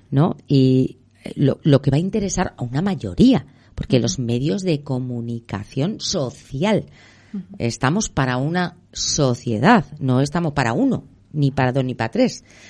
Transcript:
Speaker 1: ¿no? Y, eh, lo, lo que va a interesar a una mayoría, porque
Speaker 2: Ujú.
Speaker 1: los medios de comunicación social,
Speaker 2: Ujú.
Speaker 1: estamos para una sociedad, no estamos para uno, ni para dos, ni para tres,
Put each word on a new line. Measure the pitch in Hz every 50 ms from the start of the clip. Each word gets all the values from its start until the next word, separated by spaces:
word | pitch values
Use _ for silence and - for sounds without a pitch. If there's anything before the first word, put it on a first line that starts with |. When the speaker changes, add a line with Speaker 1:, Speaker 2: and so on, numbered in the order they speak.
| _ -
Speaker 1:
¿no? | 135 135 160 208 - - - -
Y, | 143 135 131 131 131 131 131 - - _ _ _ _ _ -
eh, | - -
lo, | - 147 135 - -
lo | - 156 139 127
que | - 139
va | 135 151
a |
interesar | 180 190 - 220 202 185 - 185 - - -
a | - 131
una | 117 123 147
mayoría, | 190 196 185 - - 95 87 - - 262 247 - - - - _ _ _ -
porque | - - - 135
Speaker 2:
Ujú. | 120
Speaker 1:
los | 113 120 - 135
medios | 120 113 120 123 135 160 190 202
de | 185 185 156 143
comunicación | 147 147 131 127 127 123 123 117 117 117 120 113 - - - 98 104 - - 135 139 202 220 -
social, | - - - 175 135 117 - - - - 139 131 180 214 214 135 - - - - - - - _ _ -
Speaker 2:
Ujú. | - 202 175 - - -
Speaker 1:
estamos | - 117 113 - - 131 165 170 - -
para | - 147 135 127 123 127
una | 139 156 170 180 180 - - - _ _
sociedad, | - - - - - - 143 127 120 - - 120 117 104 127 196 247 202 147 - 151 147
no | 143 127 127 127
estamos | 139 143 147 175 175 151
para | 143 143 127 113 117
uno, | 175 269 269 190 - - - - _ _ _
ni | - 151 143 135
para | 139 143 131 127
dos, | 123 139 127
ni | 127 117
para | - 113 113
tres, | - 214 254 202 - - _ _ - - - -